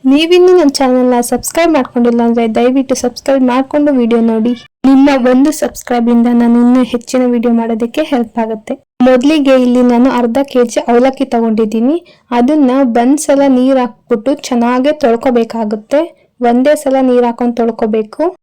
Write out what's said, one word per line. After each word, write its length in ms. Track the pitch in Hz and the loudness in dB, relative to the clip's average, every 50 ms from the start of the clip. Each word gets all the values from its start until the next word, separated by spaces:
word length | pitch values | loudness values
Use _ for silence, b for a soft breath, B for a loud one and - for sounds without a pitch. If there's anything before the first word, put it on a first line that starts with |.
| _ | _
ನೀವಿನ್ನೂ 480 | 269 269 294 330 330 359 359 359 359 359 359 | 2 2 2 2 2 4 4 4 4 4 4
ನನ್ನ 160 | 320 285 269 | 2 2 0
ಚಾನೆಲ್ನ 400 | - 269 254 254 254 247 254 247 240 240 - | 0 -2 0 0 0 0 0 0 0 -2 -2
ಸಬ್ಸ್ಕ್ರೈಬ್ 420 | 254 240 - - - 330 330 339 320 | -4 -6 -6 -6 -4 -2 0 0 0
ಮಾಡ್ಕೊಂಡಿಲ್ಲ 440 | 294 254 - - 247 240 240 240 233 233 | 0 -2 -2 -2 -2 0 0 0 0 0
ಅಂದ್ರೆ 180 | 233 233 240 233 226 220 233 | 0 0 0 -2 -2 -2 0
ದಯವಿಟ್ಟು 380 | 240 247 254 277 262 - 262 240 | 0 0 0 0 -2 -2 -4 -4
ಸಬ್ಸ್ಕ್ರೈಬ್ 440 | - 247 247 - _ - 269 277 262 247 240 | -4 -6 -6 -6 _ -2 0 0 2 0 0
ಮಾಡ್ಕೊಂಡು 400 | 254 269 262 - 294 294 294 285 254 | -2 -4 -2 -2 -2 0 0 0 0
ವಿಡಿಯೋ 200 | 240 226 233 233 226 226 | 0 0 0 0 0 0
ನೋಡಿ. 240 | 226 226 220 240 247 233 - _ _ _ _ 262 | 0 0 -2 -2 -4 -6 -10 _ _ _ _ 2
ನಿಮ್ಮ 200 | 269 269 269 285 285 269 240 254 | 4 4 4 4 2 2 0 2
ಒಂದು 220 | 254 254 269 311 294 - | 2 2 2 2 0 -2
ಸಬ್ಸ್ಕ್ರೈಬ್ 500 | - 247 240 - - - 247 240 233 233 240 | -6 -6 -8 -10 -8 -6 -4 -2 0 2 2
ಇಂದ 160 | 233 233 240 240 240 | 2 2 2 2 2
ನಾನು 200 | 240 240 233 240 240 | 2 2 2 2 4
ಇನ್ನೂ 180 | 240 247 254 254 240 - | 4 2 2 0 -2 -4
ಹೆಚ್ಚಿನ 320 | 240 233 - - 254 254 247 240 | -8 -8 -4 -2 -2 0 0 -2
ವಿಡಿಯೋ 200 | 240 226 240 233 233 | -2 0 0 0 0
ಮಾಡೋದಕ್ಕೆ 440 | 226 226 233 220 240 233 - - 311 302 | -2 -2 -4 -4 -4 -6 -4 -6 -4 -2
ಹೆಲ್ಪ್ 280 | 294 247 240 233 _ 233 226 | -2 -4 -4 -4 _ -6 -6
ಆಗುತ್ತೆ. 320 | 220 226 214 - - 254 - _ _ _ _ 247 262 | -4 -6 -10 -8 -10 -12 -12 _ _ _ _ 2 2
ಮೊದಲಿಗೆ 480 | 254 254 240 285 320 311 277 269 262 262 254 | 2 4 2 2 2 2 2 2 2 2 2
ಇಲ್ಲಿ 180 | 247 240 247 247 247 240 | 2 2 2 2 2 2
ನಾನು 180 | 240 240 262 254 240 | 2 2 2 0 0
ಅರ್ಧ 200 | 240 233 226 269 277 269 - | -4 -2 -2 -2 -4 -2 0
ಕೆ 100 | 254 240 240 - | -2 -2 0 -2
ಜಿ 80 | 302 302 - 240 | -6 -2 0 0
ಅವಲಕ್ಕಿ 340 | 240 247 269 269 - 277 269 - | 2 2 0 -2 -2 -6 -4 -2
ತಗೊಂಡಿದ್ದೀನಿ. 640 | 233 226 226 220 208 226 214 214 226 226 254 302 349 - b b b b b 247 240 | -2 -2 -2 -2 -2 -2 -2 -2 -2 -2 -2 -2 -4 -6 b b b b b -2 0
ಅದನ್ನ 320 | 240 247 302 311 285 254 254 269 277 247 220 240 | 0 0 2 2 2 2 2 0 0 0 0 0
ಒಂದ್ಸಲ 480 | 240 254 285 294 - - 285 277 277 277 262 | 0 0 0 0 0 0 0 2 2 2 2
ನೀರ್ 240 | 247 254 262 269 262 247 | 2 2 2 0 0 0
ಹಾಕ್ಬಿಟ್ಟು 500 | 240 240 _ _ _ 240 226 214 262 294 285 - - | -4 -6 _ _ _ -4 -4 -2 -4 -4 -4 -4 -4
ಚೆನ್ನಾಗೆ 440 | 254 240 233 240 247 254 254 285 302 302 - | -2 -2 0 0 0 0 0 0 -2 0 0
ತೊಳ್ಕೊಬೇಕಾಗುತ್ತೆ. 1000 | 240 226 233 - 269 247 233 233 226 - 226 226 208 214 214 214 _ - 285 330 339 b b b b b _ 247 240 | 0 0 0 -2 -2 0 0 -2 -2 -4 -8 -6 -6 -6 -8 -6 _ -2 -2 -2 -4 b b b b b _ -2 0
ಒಂದೇ 240 | 240 247 254 285 302 302 302 | 0 2 2 2 0 0 -2
ಸಲ 180 | 277 262 269 262 254 | -2 -2 0 0 2
ನೀರ್ 160 | 247 247 240 240 | 2 0 0 -2
ಹಾಕೊಂಡ್ 260 | 233 - 247 247 233 233 233 | -2 -4 -4 -4 -2 -2 -4
ತೊಳ್ಕೊಬೇಕು. 600 | 233 233 - - 220 214 220 214 214 - - 302 349 370 _ | -4 -2 -4 -4 -4 -2 -4 -4 -6 -6 -6 -6 -6 -6 _